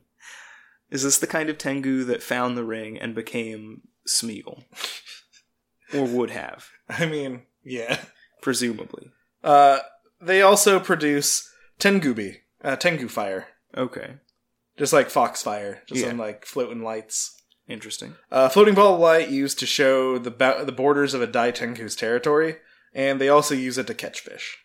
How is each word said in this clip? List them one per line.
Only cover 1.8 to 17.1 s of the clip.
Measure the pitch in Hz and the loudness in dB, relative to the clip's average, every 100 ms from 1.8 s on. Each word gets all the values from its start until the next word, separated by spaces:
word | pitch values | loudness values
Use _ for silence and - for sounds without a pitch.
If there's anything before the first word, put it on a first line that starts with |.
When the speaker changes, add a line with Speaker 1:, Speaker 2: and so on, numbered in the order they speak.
| 135 131 | -2 -2
Speaker 1:
that | 123 120 | -2 -4
found | - 123 123 123 | -4 -4 -4 -4
the | |
ring | 113 110 110 110 | -8 -8 -10 -12
and | 113 | -10
became | 113 110 123 113 110 110 110 _ _ - | -10 -10 -8 -10 -12 -16 -20 _ _ -6
Smeagol? | - 226 214 - - - - - - - - _ _ _ _ _ _ - | -4 -4 -10 -14 -20 -20 -12 -12 -12 -18 -20 _ _ _ _ _ _ -8
Or | 143 | -4
would | 131 123 113 | -2 -2 -4
have? | - 67 - - _ - | -6 -12 -16 -20 _ -12
Speaker 2:
I | 113 165 | -6 -4
mean, | 151 139 123 _ _ | -4 -8 -12 _ _
yeah. | 131 127 113 135 - _ _ _ | -12 -10 -6 -8 -8 _ _ _
Speaker 1:
Presumably. | - 120 120 107 - - - _ _ _ | -4 -2 -2 -6 -12 -18 -20 _ _ _
Speaker 2:
Uh, | 151 143 139 135 - _ _ _ | 4 8 8 6 -2 _ _ _
they | 175 190 | 0 6
also | 196 202 214 190 | 6 6 6 4
produce | 185 170 151 143 143 - - _ _ - | 2 0 2 0 0 -4 -6 _ _ -2
Tengubi, | 196 196 147 110 98 - _ _ | 2 2 0 -2 -6 -12 _ _
uh, | 139 131 | -6 -2
Tengu | 175 160 120 | -2 -2 -6
fire. | - 101 95 - _ _ - | -6 -6 -6 -10 _ _ -8
Speaker 1:
Okay. | 127 - - 139 _ _ _ _ _ - | -8 -8 -16 -18 _ _ _ _ _ -6
Speaker 2:
Just | 139 | 2
like | 156 123 | 4 4
Foxfire, | 143 117 - - 104 101 98 - | 2 0 -2 -8 -8 -8 -14 -10
just | 131 | -6
Speaker 1:
Yeah. | 127 | -4
Speaker 2:
some, | 120 | -4
like, | 110 104 | -8 -10
floating | - 143 120 117 | -10 -6 -6 -6
lights. | 113 110 110 | -8 -10 -8